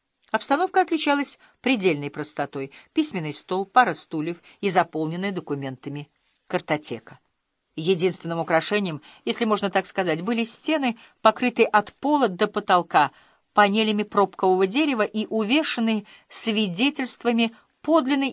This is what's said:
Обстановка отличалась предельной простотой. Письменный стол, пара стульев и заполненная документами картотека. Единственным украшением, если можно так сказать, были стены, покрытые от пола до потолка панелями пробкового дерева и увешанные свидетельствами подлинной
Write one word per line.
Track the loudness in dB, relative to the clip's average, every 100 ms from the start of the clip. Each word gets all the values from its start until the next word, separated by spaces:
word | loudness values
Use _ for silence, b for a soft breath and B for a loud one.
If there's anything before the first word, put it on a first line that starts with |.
| _ _ _
Обстановка | -6 0 0 2 0
отличалась | 0 0 0 0 -2 -10 b b
предельной | -2 0 2 0 -4
простотой. | -8 -8 -6 -6 -8 -10 B B
Письменный | -4 -2 -4 -6
стол, | -6 -4 -6 2
пара | 2 4
стульев | 0 -6 -4 -4 -8 b b
и | 0
заполненная | 2 2 0 -4 -4 -4
документами | -6 -4 -6 -6 -10 -10 -10 -12 _ _ _ -8
картотека. | -6 -2 -4 -4 -10 -12 -20 _ _ _ _ _ -4
Единственным | 0 2 0 -2 -4 -6
украшением, | 2 2 2 0 -2 -6 B B
если | -6 -2 0
можно | 0 0
так | -2 -2
сказать, | -2 -2 -2
были | -2 -2
стены, | -2 -6 -2 -2 -2 -4 B B
покрытые | 2 2 0 2 2
от | 2 0
пола | -4 0 2 2
до | 0 -2
потолка | -2 2 2 4 2 2 b b b _ 4
панелями | 4 4 0 0
пробкового | 0 2 0 2 2 2 2
дерева | 0 0 0
и | -2 -4 -4
увешанные | -2 0 0 0 -2 0 -2 B B B
свидетельствами | -4 -2 0 -2 0 -2 0 -4 -4 0 0 0 b b _
подлинной | 0 2 2 0 -2